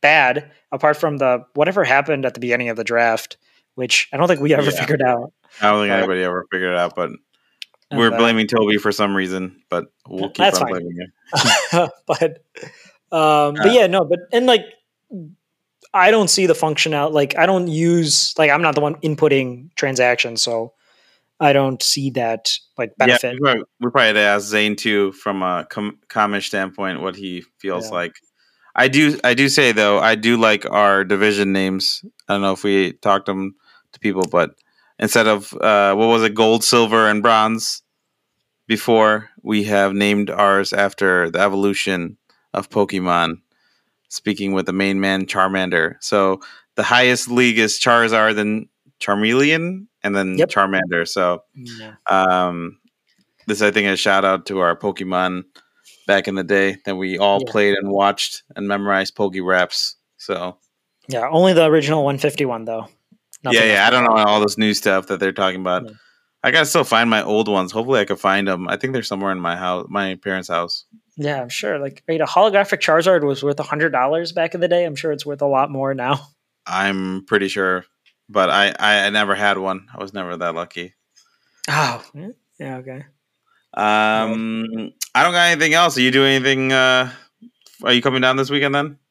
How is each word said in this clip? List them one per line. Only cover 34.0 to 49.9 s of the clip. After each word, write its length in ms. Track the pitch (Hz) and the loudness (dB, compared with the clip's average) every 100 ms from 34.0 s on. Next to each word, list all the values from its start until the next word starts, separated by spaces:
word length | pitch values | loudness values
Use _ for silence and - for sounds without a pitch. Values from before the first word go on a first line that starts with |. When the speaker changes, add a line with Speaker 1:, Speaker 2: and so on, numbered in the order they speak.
Speaker 2:
people, 260 | 110 95 90 | -4 -2 -2
but 200 | 90 82 _ _ _ _ _ | 0 0 _ _ _ _ _
instead 280 | 110 120 110 | 0 2 4
of, 240 | 107 98 | 2 -2
uh, 400 | - 107 104 101 | -4 2 4 4
what 120 | 98 113 | 2 2
was 140 | 117 | 4
it, 100 | 113 | 2
gold, 300 | 107 110 113 | 2 2 2
silver, 440 | - 123 113 113 110 | 2 2 4 4 2
and 140 | 104 | 2
bronze? 600 | 110 113 110 113 - - _ _ _ _ _ _ _ _ _ | 4 4 2 -2 -6 -10 _ _ _ _ _ _ _ _ _
Before, 640 | 110 - 113 107 107 107 _ | -4 2 4 4 2 -4 _
we 220 | - 107 | -4 -2
have 300 | 104 101 98 | 0 2 2
named 360 | 98 101 104 101 | 2 2 2 -2
ours 420 | 101 101 98 98 | 0 2 2 0
after 580 | - 101 - 98 90 85 | 0 -2 0 0 2 0
the 80 | 82 | 0
evolution 760 | 101 98 101 98 - 92 85 104 _ _ _ | 0 0 -2 -2 -4 -4 -6 -12 _ _ _
of 160 | - 101 | -8 -6
Pokemon, 680 | - 98 98 90 87 82 82 _ _ _ _ _ _ _ | -2 -2 -2 0 0 0 -4 _ _ _ _ _ _ _
speaking 440 | - - 98 98 | -10 -6 -4 -2
with 140 | 95 92 | -2 -2
the 60 | |
main 280 | 92 98 98 | -2 -2 -2
man, 260 | 98 95 95 | -2 -2 -4
Charmander. 680 | 98 95 95 92 87 82 - | -2 -2 0 -2 0 -2 -4
So 400 | - 104 98 95 - - _ - | -4 0 0 -2 -8 -20 _ -6
the 60 | |
highest 460 | 107 123 127 123 - | 0 2 4 2 0
league 280 | 123 123 113 | 2 2 2
is 200 | 110 - | 0 0
Charizard, 580 | - 117 113 110 110 107 | 2 4 4 2 2 0
then 320 | 104 107 - _ _ _ | -2 -4 -8 _ _ _
Charmeleon, 840 | - 101 107 123 143 160 170 190 202 | -4 0 2 2 2 0 -2 -8 -14